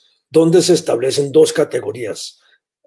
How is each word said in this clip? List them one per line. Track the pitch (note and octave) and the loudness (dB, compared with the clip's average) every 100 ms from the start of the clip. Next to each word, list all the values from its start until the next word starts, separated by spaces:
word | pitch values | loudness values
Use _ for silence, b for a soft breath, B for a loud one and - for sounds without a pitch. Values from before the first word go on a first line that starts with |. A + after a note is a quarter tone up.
| b b _ | b b _
donde | D#3 E3 F3 | 2 4 4
se | E3+ | 4
establecen | E3 - A#2+ C3 C#3+ C#3 | 0 0 -4 -2 -2 0
dos | D#3 D#3 | 2 2
categorías, | - C#3+ B2 G#2+ A#2+ A2 F2+ - - b b _ _ | 2 -4 -4 -8 -10 -10 -12 -14 -20 b b _ _